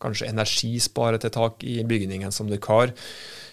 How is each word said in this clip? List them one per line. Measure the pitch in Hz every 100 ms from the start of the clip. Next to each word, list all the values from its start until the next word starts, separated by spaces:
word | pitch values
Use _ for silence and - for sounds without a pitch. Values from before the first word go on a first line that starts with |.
kanskje | - 107 117
energisparetiltak | 110 107 - 113 120 - - 117 113 117 117 113 113
i | 127 117
bygningen | 113 113 95 95 98
som | - 107
dere | 101 -
har, | 110 127 - - - - - -